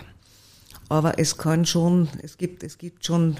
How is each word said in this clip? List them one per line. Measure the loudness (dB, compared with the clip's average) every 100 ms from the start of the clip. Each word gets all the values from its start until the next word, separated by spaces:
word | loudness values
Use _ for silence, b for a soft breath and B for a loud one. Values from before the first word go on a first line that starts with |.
| -20 -20 b b b b b b -4
Aber | 0 0 0
es | -2 0
kann | 0 2 2
schon, | 2 4 4 2 -4
es | -14 -10
gibt, | -10 -8
es | -16 -14
gibt | -18 -10
schon, | -2 2 2 0